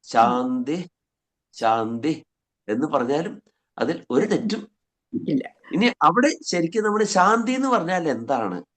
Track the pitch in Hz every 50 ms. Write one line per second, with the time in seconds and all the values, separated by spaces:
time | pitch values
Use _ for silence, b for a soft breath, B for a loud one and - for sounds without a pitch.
0 | _ - - 117 117 120 123 123 127 127 127 127 123 135 156 180 175 - _ _
1 | _ _ _ _ _ _ _ _ _ _ _ - 120 113 113 113 110 110 117 117
2 | 117 156 156 151 - _ _ _ _ _ _ _ _ - 107 120 147 147 143 135
3 | 123 123 143 151 175 151 - - _ _ _ _ _ _ _ - 113 123 170 -
4 | - _ 123 143 196 220 202 160 240 208 214 220 - _ _ _ _ _ _ _
5 | _ _ - - 170 - 156 131 - - _ _ _ - - 175 226 240 - _
6 | 156 151 170 233 254 302 - - - - - 175 165 165 175 220 214 214 208 214
7 | 220 - - 185 180 196 220 233 226 233 254 254 269 262 247 214 165 165 185 180
8 | 165 151 127 110 117 123 139 120 110 95 90 87 - _ _